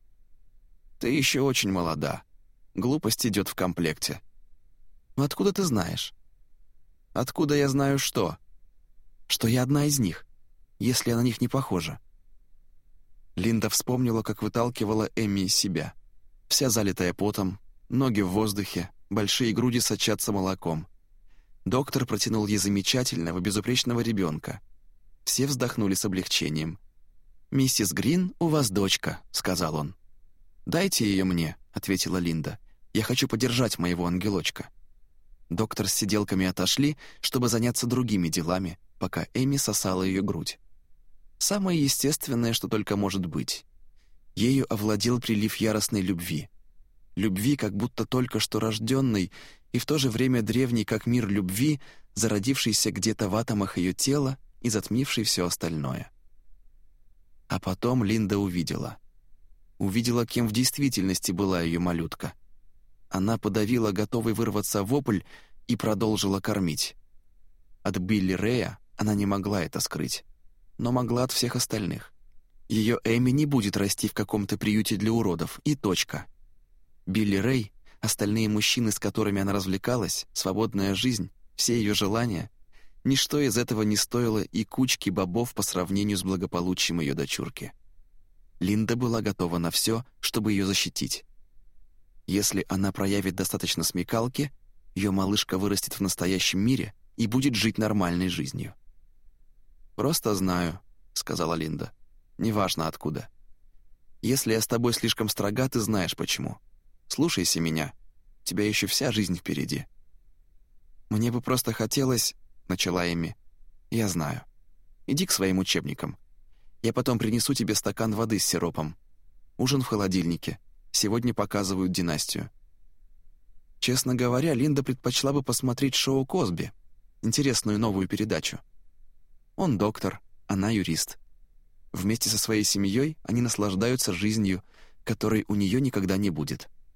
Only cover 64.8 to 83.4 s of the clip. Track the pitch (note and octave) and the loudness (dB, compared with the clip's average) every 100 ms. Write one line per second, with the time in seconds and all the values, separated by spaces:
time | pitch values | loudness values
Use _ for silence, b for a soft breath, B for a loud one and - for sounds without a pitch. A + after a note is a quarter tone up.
64.8 | G2 C#3+ C3+ F#2+ B B B B - A#2 | 0 0 2 0 B B B B -4 0
65.8 | A2 G2+ A2 G2+ G2+ G2 A2 G#2 F2 D2 | 0 2 2 2 2 0 0 0 0 0
66.8 | - - - - - - - - - - | -4 -8 -20 -20 -20 -20 -20 -20 -20 -8
67.8 | - F#2 F2+ G#2+ F#2 F2+ G#2+ B2 F2+ G2 | -4 -2 0 2 2 2 2 0 -2 -6
68.8 | - - G#2 G2+ G2+ G2 G2+ G2+ D#2+ - | -12 -4 0 2 2 0 0 0 -2 -4
69.8 | - D#2+ D#2 - - - - - - - | -4 -4 -4 -6 -10 -20 -20 -20 -18 -6
70.8 | A#2+ B2+ A#2 A#2+ B2+ - B2 B2 - A2 | 0 0 0 0 0 0 0 -2 -2 -2
71.8 | F2 - - - - - - - - G#2+ | -2 -6 -10 -20 -20 -20 -20 -20 -2 2
72.8 | G#2+ A#2+ A2+ A#2 B2+ C#3 D3+ C3+ G2+ G2 | 2 2 2 4 4 4 4 2 2 2
73.8 | G2 - G#2+ - G#2 G#2+ G2 G#2 G#2+ G#2+ | 0 0 -2 -2 -2 -2 0 -2 2 2
74.8 | G2+ G2+ G#2+ A#2 G#2+ E2 E2 - D3+ D3 | 2 0 2 2 2 0 -4 -2 -2 0
75.8 | G#2 F2 - C#2 - - - - - - | 2 0 -2 -6 -10 -18 -20 -20 -20 -20
76.8 | - - - G2+ G#2 G2 A#2 C3 G#2+ - | -20 -12 -2 0 2 2 2 0 -2 -10
77.8 | b b A2+ - G#2 A2 G#2+ G#2+ - B2+ | b b -4 0 0 2 2 2 2 2
78.8 | A2+ - G#2 A2 G#2 G2 G2 G2+ F#2+ G2 | 0 0 -2 0 2 2 2 0 0 0
79.8 | - B2 G2 - - - F#2+ F#2+ A2 G2 | 0 0 0 -4 -6 -4 -2 0 0 0
80.8 | G2 G2 B2+ A2 E2+ - - - - A#2+ | 0 0 0 0 -4 -12 -12 -4 0 2
81.8 | G#2 G2+ G2 A2+ A#2+ F#2 G#2+ - - b | 2 2 2 2 0 -2 -6 -14 -20 b
82.8 | b - B2+ C3+ - D3 | b -4 0 2 2 2